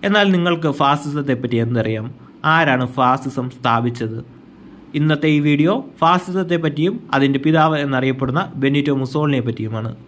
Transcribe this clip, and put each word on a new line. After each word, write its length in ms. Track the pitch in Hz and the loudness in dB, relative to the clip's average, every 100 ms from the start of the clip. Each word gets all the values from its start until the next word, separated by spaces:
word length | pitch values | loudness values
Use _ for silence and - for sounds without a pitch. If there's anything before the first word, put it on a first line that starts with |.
| 196 | 2
എന്നാൽ 200 | 208 202 | 2 4
നിങ്ങൾക്ക് 340 | 185 175 170 156 135 | 2 2 0 -2 2
ഫാസിസത്തെപ്പറ്റി 760 | 139 143 143 147 143 123 120 117 | 2 2 -2 -6 -2 -2 -2 -2
എന്തറിയാം? 420 | 117 120 110 110 107 - - - 156 | 0 -2 -2 -4 -8 -14 -20 -6 0
ആരാണ് 300 | 160 160 127 123 127 | 2 4 2 0 0
ഫാസിസം 500 | 127 131 135 131 127 123 | 2 2 -2 -6 -8 -4
സ്ഥാപിച്ചത്? 640 | - 117 120 120 113 113 - - - - - - - 151 | 0 0 0 -4 -6 -8 -12 -20 -20 -20 -20 -20 -8 -2
ഇന്നത്തെ 300 | 156 151 156 151 | 0 2 2 2
ഈ 20 | 147 | 2
വീഡിയോ 260 | 147 156 226 - - | 4 2 2 -4 0
ഫാസിസത്തെപ്പറ്റിയും 960 | 165 180 180 185 170 170 160 147 165 233 - 135 | 2 2 0 -4 -2 0 -2 0 -2 -2 -2 0
അതിൻ്റെ 220 | 139 139 | 2 2
പിതാവ് 320 | 147 160 156 156 | 2 4 4 2
എന്നറിയപ്പെടുന്ന 580 | 143 131 131 131 135 135 190 - | -2 0 0 -2 -2 -2 -4 -2
ബെനിറ്റോ 320 | 135 143 143 139 | 0 0 0 -2
മുസോളിനിയെ 420 | 131 151 151 135 117 | -2 -2 0 -2 -2
പറ്റിയുമാണ്. 440 | 113 110 110 113 - | -6 -6 -6 -8 -12